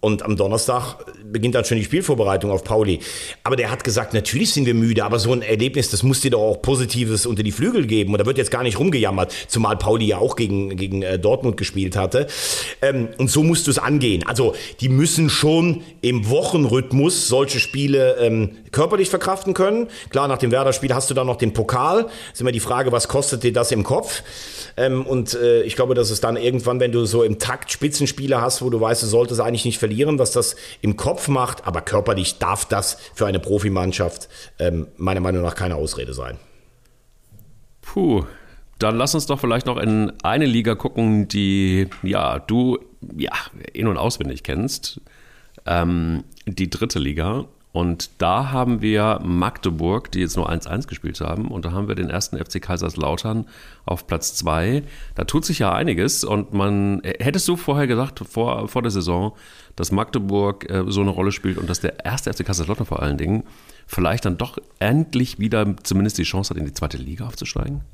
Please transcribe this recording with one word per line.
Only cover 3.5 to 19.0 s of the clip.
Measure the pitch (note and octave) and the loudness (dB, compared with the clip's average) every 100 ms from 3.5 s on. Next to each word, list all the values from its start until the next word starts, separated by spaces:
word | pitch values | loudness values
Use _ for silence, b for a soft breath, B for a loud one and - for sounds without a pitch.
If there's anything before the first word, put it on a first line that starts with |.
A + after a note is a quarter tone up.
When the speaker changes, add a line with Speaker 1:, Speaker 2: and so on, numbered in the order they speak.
Speaker 1:
der | B2 A2 | 0 0
hat | B2 | -2
gesagt, | - A2+ A2 | -2 -2 0
natürlich | A2 - C3 A3 | -2 0 0 2
sind | D#3 | 2
wir | B2+ | 2
müde, | A2+ A2+ A2 | 4 4 4
aber | G#2 A2+ | 2 2
so | G#2+ | 2
ein | B2+ | 0
Erlebnis, | G#2+ A2 B2+ C3+ A#2 | 2 2 2 0 0
das | G#2 | 2
muss | C3 C3 | 2 4
dir | D3 | 4
doch | A#2+ | 4
auch | A2 G#2 | 2 2
Positives | - C3 B2 A#2+ A2+ G#2+ B2 | 2 2 0 0 0 0 0
unter | G#2+ | 0
die | G#2+ | 0
Flügel | G2 D#3+ B3 B2+ | 0 0 2 2
geben. | G#2+ G2 | 2 2
Und | G2+ | 2
da | |
wird | G#2 C3 | 2 2
jetzt | A#2 | 0
gar | A#2+ | 0
nicht | B2 G2+ | 0 2
rumgejammert, | E3+ D3 G#2 F#2+ F2+ B B | 2 2 2 2 -2 B B
zumal | A#2 G#2+ G#2+ | 0 2 2
Pauli | A2 A2+ G#2+ | 2 2 4
ja | G2 | 2
auch | A#2+ - | 2 2
gegen, | A2+ G2 G2 | 0 0 -2
gegen, | F#2+ F#2+ G2 | -4 -2 -2
äh, | F#2 F#2+ | -2 2
Dortmund | G#2 C3 B2+ G2 | 2 4 0 0
gespielt | G2 G2 F#2+ F#2+ | -4 -2 -2 0
hatte. | F#2+ B2 C#3+ B B B B B | 2 0 0 B B B B B
Ähm, | C3+ C3+ A2+ - | 0 2 -2 0
und | B2 | 0
so | - | 4
musst | D#3+ E3 - | 4 4 2
du's | A#2+ | 0
angehen. | A#2 D3 B2+ F#2 E2 | 2 2 4 2 0
Also, | A#2+ B2 B B - | 2 2 B B -4
die | C3 | 2
müssen | C3 D#3+ D3+ D#3 | 4 4 4 2
schon | - D3+ E3 E3+ E3 B B | 4 4 4 2 0 B B
im | A#2 B2 G#2+ | 0 0 2
Wochenrhythmus | E3+ - E3+ C3+ B2 B2+ C3 D3+ F3 - | 2 2 2 4 2 2 4 4 2 2
solche | B2+ C#3 B2+ | 2 2 0
Spiele, | - C3+ C#3+ C#3 C3 B2 | -2 -2 2 4 4 4
ähm, | A#2 A2+ G#2 - - | 2 2 0 -4 -4
körperlich | - E3 G3+ | 0 2 2